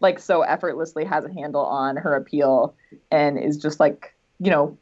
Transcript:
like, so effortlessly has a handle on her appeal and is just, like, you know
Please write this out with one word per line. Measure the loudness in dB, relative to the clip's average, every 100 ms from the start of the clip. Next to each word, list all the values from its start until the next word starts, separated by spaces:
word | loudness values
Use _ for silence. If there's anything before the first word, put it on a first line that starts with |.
like, | 0 0
so | 0 2
effortlessly | 2 0 -4 -6 -6 -6
has | -4 -4
a | -4
handle | -10 -6 -4
on | -2 -2 -2 -2
her | -2 -2
appeal | -2 0 2 2 0 _ _ -16 -2
and | 2 2 0
is | -4 -2
just, | -4 2
like, | 2 0 -16 _ _ -4
you | 0
know | 2 0 -4